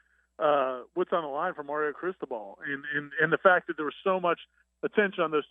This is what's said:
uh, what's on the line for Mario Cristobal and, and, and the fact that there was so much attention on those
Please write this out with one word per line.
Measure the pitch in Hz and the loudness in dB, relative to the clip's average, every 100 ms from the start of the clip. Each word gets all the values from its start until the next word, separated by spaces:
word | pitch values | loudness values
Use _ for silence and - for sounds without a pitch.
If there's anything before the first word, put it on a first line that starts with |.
| _ _ _ - | _ _ _ -2
uh, | 156 143 131 127 117 | 2 2 0 -4 -8
what's | 170 180 | -4 -2
on | 180 | -2
the | 151 | -2
line | 139 180 151 | -4 -4 -6
for | |
Mario | 143 151 151 | -6 -4 -4
Cristobal | - 175 185 143 117 101 - | -4 -8 -8 -8 -8 -10 -12
and, | 151 139 147 147 | -8 -8 -6 -6
and, | 143 143 | -4 0
and | 160 | 2
the | 151 | 4
fact | 196 175 - | 6 6 2
that | 165 | -6
there | 147 | -4
was | - | -2
so | 196 185 | 0 0
much | 175 160 - _ _ _ | 0 -2 -4 _ _ _
attention | 147 - 196 185 | -4 2 2 2
on | 160 | 0
those | 156 - | 0 -2